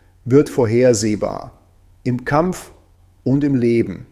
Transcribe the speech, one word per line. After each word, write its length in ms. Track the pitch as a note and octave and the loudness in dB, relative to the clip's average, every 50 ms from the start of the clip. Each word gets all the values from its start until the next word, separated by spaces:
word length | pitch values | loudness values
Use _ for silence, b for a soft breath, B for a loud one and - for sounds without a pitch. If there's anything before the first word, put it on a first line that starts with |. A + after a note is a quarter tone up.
| b b b b - | b b b b -4
wird 240 | A2+ B2 C#3 D3+ - | 2 4 4 4 2
vorhersehbar. 1040 | - - B2+ G#2+ A2+ A#2 B2+ B2+ A#2+ G#2 G#2 A2 G#2 F#2+ - G2 - G1+ G1+ - - - _ _ _ _ _ _ _ _ - | 0 -2 0 2 2 2 4 4 4 2 0 -2 -2 -2 -4 -6 -6 -8 -12 -16 -20 -20 _ _ _ _ _ _ _ _ -6
Im 220 | B2 B2 B2 - | -4 -4 -4 -4
Kampf 440 | - C#3+ D3 E3 F#3 F3+ - - - - - _ _ _ _ _ _ _ _ - | -2 0 0 0 0 -2 -6 -12 -20 -20 -20 _ _ _ _ _ _ _ _ -4
und 180 | B2+ B2+ C#3+ C#3+ | 0 0 0 0
im 100 | D3 C#3 | 0 0
Leben. 520 | B2+ A#2+ A#2 A#2 A#2 G#2+ F#2+ F2+ - - - | 0 2 2 2 0 0 -2 -4 -12 -14 -20